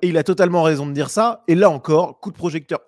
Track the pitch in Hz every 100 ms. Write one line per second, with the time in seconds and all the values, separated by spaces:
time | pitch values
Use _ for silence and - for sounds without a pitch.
0 | 180 165 151 185 180 175 160 143 143 143
1 | 135 208 226 226 - 170 202 143 - 156
2 | 175 - 202 - 170 160 143 151